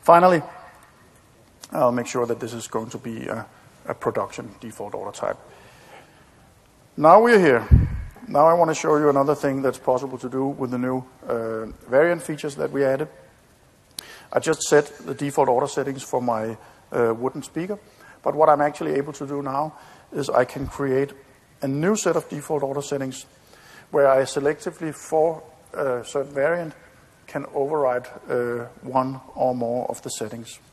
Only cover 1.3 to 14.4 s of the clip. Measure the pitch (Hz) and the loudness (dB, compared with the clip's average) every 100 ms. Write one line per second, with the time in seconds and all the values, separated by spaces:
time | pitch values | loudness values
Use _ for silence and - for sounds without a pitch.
1.3 | _ _ _ - - 123 120 117 131 120 | _ _ _ -10 2 2 2 -4 -4 -2
2.3 | 110 117 117 - 113 113 - 123 113 - | -4 -6 -10 -8 -8 -8 -12 -12 -10 -8
3.3 | 110 110 - - _ - - - 113 98 | -8 -10 -20 -20 _ -12 -4 -4 -2 -6
4.3 | - - - 117 - 104 104 98 - 98 | -8 -16 -16 -18 -14 -12 -10 -12 -8 -8
5.3 | - - - - - - - - _ _ | -8 -12 -20 -20 -20 -20 -20 -20 _ _
6.3 | _ _ _ _ _ _ - 151 190 233 | _ _ _ _ _ _ 4 8 10 10
7.3 | 220 170 120 110 - - - - - - | 6 8 4 6 6 6 -4 -10 -14 -4
8.3 | 143 160 170 160 156 165 151 151 139 139 | 4 6 6 4 2 0 2 4 4 2
9.3 | 143 143 135 135 123 - 127 135 127 127 | 2 0 0 -2 -2 0 0 -2 -10 -8
10.3 | 131 135 139 131 123 127 131 127 - - | -4 -4 -4 -6 -4 -2 -4 -8 -18 -6
11.3 | 120 113 110 110 - - 131 165 170 - | -6 -4 -6 -8 -14 0 4 4 2 -4
12.3 | 151 156 143 143 143 135 131 151 - - | -8 -8 -6 -4 0 0 0 -4 -10 -20
13.3 | _ _ _ _ _ _ - - - - | _ _ _ _ _ _ -18 -18 -20 -6
14.3 | - | -4